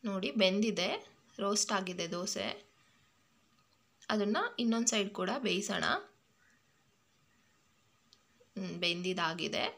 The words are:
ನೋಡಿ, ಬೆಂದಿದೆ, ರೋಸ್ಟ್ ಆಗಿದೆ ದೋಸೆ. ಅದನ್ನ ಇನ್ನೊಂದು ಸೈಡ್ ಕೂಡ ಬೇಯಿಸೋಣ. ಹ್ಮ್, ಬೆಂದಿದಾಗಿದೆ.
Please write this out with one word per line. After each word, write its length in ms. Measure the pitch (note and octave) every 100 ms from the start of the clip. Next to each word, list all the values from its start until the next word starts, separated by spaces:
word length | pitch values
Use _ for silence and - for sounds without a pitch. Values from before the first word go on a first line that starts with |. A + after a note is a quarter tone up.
ನೋಡಿ, 280 | A3+ G3 F#3
ಬೆಂದಿದೆ, 580 | A#3+ F#3 F#3+ A3 G3 F#3 G#4+ - - - -
ರೋಸ್ಟ್ 340 | G3+ G#3 -
ಆಗಿದೆ 340 | G#3 F#3 F3+ E3+
ದೋಸೆ. 360 | F3 F#3 - G3 - - _ _ _ _ _ _ _ _ _ _ _ _ _ -
ಅದನ್ನ 280 | A3 G3+ C#4+ A#4 -
ಇನ್ನೊಂದು 280 | A#3 A3+ A#3
ಸೈಡ್ 240 | A3 G3
ಕೂಡ 160 | - F#3 C4
ಬೇಯಿಸೋಣ. 460 | A3+ F3+ G#3 F#3 F2 B2+ - _ _ _ - _ _ _ _ _ _ _ _ _ _ _ _ _ _ _ _ - _ _ - -
ಹ್ಮ್, 180 | F#3 E3+
ಬೆಂದಿದಾಗಿದೆ. 840 | F3 F3 F3+ F#3 E3 E3+ D3+ D3 -